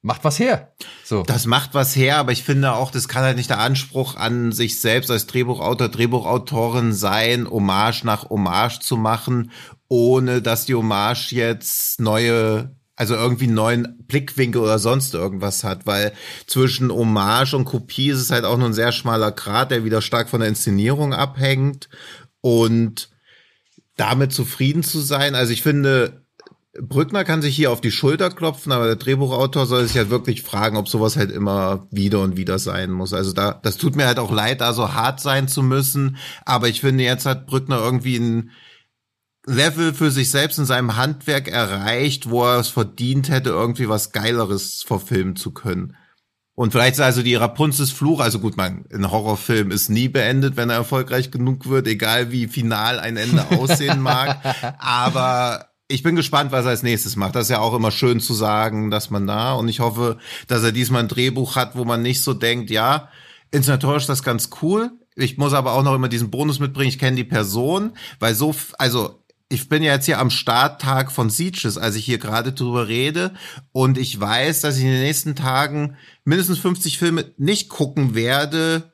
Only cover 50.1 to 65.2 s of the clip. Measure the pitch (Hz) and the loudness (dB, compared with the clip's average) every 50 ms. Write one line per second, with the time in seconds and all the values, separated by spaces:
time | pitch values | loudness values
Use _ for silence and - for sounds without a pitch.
50.1 | 135 139 113 113 131 135 135 135 135 117 117 117 117 117 117 - 139 131 127 131 | 2 2 2 2 2 2 2 0 0 0 0 0 0 0 0 0 -2 -2 -2 0
51.1 | 127 127 131 131 - 127 123 127 135 131 - 127 135 131 127 110 113 101 110 110 | -2 -2 -2 -2 -4 -2 -2 0 -2 -2 -2 0 0 0 2 0 -2 0 0 0
52.1 | 113 120 123 120 123 127 117 113 - 139 117 113 113 104 107 113 127 113 80 113 | 2 0 0 0 -2 -4 -4 -4 -4 -2 -2 0 0 0 0 -2 -2 -2 -4 -6
53.1 | 117 110 110 123 143 156 131 - 180 156 131 135 170 147 147 139 135 135 135 135 | -4 -4 -2 2 2 2 2 2 0 0 2 2 2 2 2 0 0 0 2 0
54.1 | - 127 131 143 135 139 - 135 127 - - 120 131 - 127 131 123 120 123 127 | 2 2 0 -2 -2 -4 -4 -6 -4 -4 -6 -8 -8 -6 -4 0 0 2 2 2
55.1 | 127 131 127 127 127 123 127 123 117 - - _ _ _ _ _ 139 131 135 165 | 2 0 0 0 2 0 0 0 -2 -6 -10 _ _ _ _ _ -6 0 0 2
56.1 | 165 170 147 - - 143 147 139 135 131 120 127 120 110 - 120 113 104 - 101 | 2 2 0 2 0 0 0 2 0 0 0 0 0 0 0 0 0 0 -2 -4
57.1 | - 104 101 95 - 127 113 101 123 107 110 113 113 120 110 110 104 - - 123 | -4 -2 -4 -2 0 -2 0 0 0 0 0 0 0 2 0 0 0 2 2 2
58.1 | 123 113 110 - 120 104 110 107 107 107 110 110 107 107 107 107 104 107 - - | 2 2 0 -2 -2 0 0 0 2 2 0 0 -2 -2 -2 -2 -2 -4 -4 -4
59.1 | 107 101 101 98 104 107 113 127 135 123 110 117 110 - 120 117 107 113 120 120 | -4 -2 -2 -2 -2 -2 -2 -2 -2 0 -2 -2 -2 0 0 -2 0 0 -2 -2
60.1 | 110 - - - - - - - 127 120 113 117 107 120 127 113 127 120 117 104 | -4 -6 -10 -16 -14 -14 -6 -2 0 2 2 2 2 0 0 2 2 0 0 0
61.1 | - 123 123 131 135 131 131 127 - 131 127 120 - 127 120 117 120 117 117 123 | 0 0 0 0 0 -2 -4 -2 0 -2 -2 -2 -4 -6 -2 -2 -2 0 0 -2
62.1 | 131 135 - - 127 101 117 117 120 120 113 101 107 107 110 123 143 151 147 - | -2 -2 0 -2 -2 0 0 0 0 0 -2 -2 0 0 2 2 2 0 -2 -8
63.1 | - - - - - - _ _ - 147 131 139 139 131 135 131 143 147 139 - | -20 -20 -20 -20 -20 -20 _ _ 0 2 2 4 2 2 2 2 0 0 0 0
64.1 | 139 131 - 135 120 113 - - - - - 160 190 214 226 240 233 - _ _ | -2 -2 0 -2 -2 -2 -2 -6 -6 -4 -2 0 0 0 0 -2 -6 -12 _ _
65.1 | _ - | _ -4